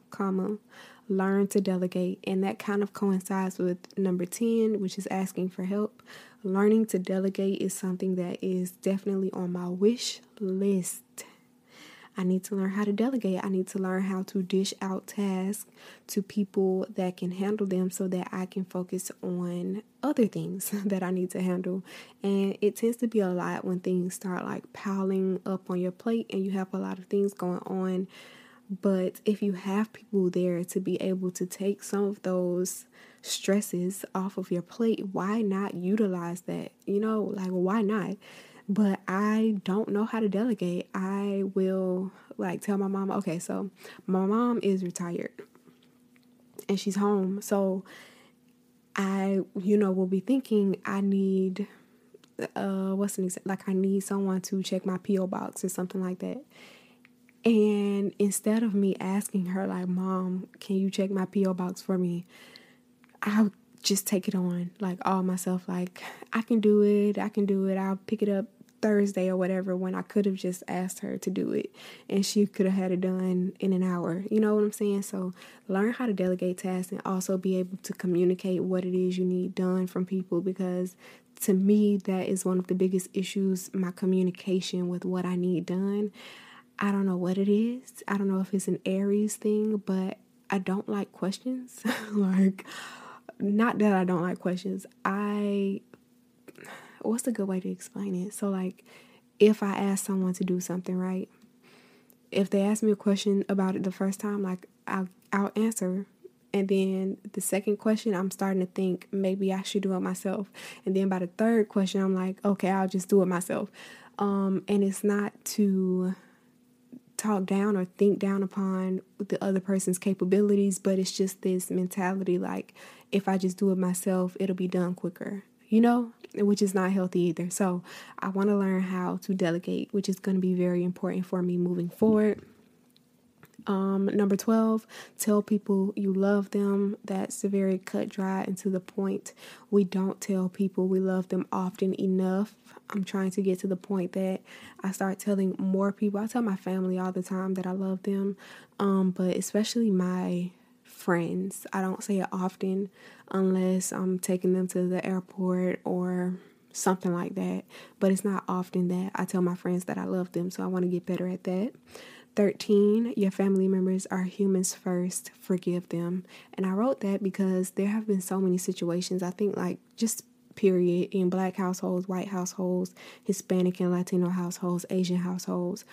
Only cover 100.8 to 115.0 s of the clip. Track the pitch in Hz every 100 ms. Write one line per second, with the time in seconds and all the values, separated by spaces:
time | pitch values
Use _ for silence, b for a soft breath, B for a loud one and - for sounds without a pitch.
100.8 | 180 185 185 185 - _ _ _ B B
101.8 | B B B B - - 196 202 196 214
102.8 | 214 202 208 196 208 196 - 196 190 190
103.8 | 190 185 196 196 208 202 190 185 - _
104.8 | - 190 185 - - 196 202 208 226 220
105.8 | 185 185 196 _ - _ _ 202 196 196
106.8 | 190 190 190 - - - - 190 208 208
107.8 | 220 220 226 180 190 - 196 190 180 -
108.8 | 185 175 - 196 190 196 190 190 190 202
109.8 | 190 185 190 185 196 185 196 - B B
110.8 | - 190 196 185 180 - 220 233 208 208
111.8 | 190 196 190 190 185 190 202 190 185 190
112.8 | 190 190 - 202 185 180 - - 202 B
113.8 | B B B - 202 196 196 190 - 208
114.8 | 196 196